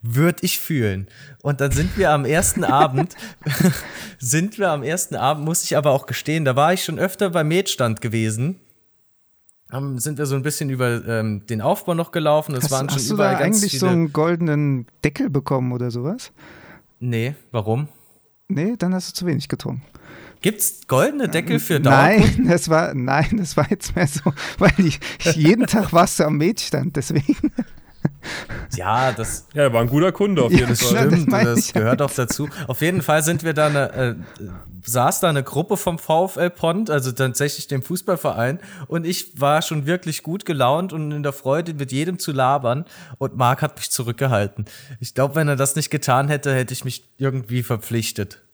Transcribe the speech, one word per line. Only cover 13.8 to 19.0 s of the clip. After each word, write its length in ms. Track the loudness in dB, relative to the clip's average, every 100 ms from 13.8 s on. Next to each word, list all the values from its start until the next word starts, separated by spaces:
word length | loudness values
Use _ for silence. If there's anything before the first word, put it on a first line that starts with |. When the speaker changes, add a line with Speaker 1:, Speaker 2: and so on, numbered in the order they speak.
Speaker 2:
so 60 | 2
einen 240 | 2 2
goldenen 720 | 0 0 0 0 0 0 -2 -4 _
Deckel 240 | -4 -2 -2
bekommen 440 | -2 0 -2 0
oder 180 | -2 -4
sowas? 420 | -4 -6 -6 -10 _ -20 -20 -20 -20 _ _
Speaker 1:
Nee, 340 | -4 -2 -4 -6 _
warum? 360 | -4 0 -2 -2 _ _ _ _ _ _
Speaker 2:
Nee, 260 | -2 -2 0
dann 160 | 0
hast 160 | -2